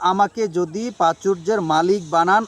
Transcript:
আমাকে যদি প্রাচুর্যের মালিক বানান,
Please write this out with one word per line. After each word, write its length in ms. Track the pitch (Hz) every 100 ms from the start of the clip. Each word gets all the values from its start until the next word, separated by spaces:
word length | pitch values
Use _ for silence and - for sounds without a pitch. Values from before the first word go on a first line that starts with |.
আমাকে 460 | 175 190 202 - 214
যদি 440 | 165 175 175 233 202
প্রাচুর্যের 640 | 165 165 190 190 165 214
মালিক 480 | 165 156 175 202 156
বানান, 360 | 165 170 202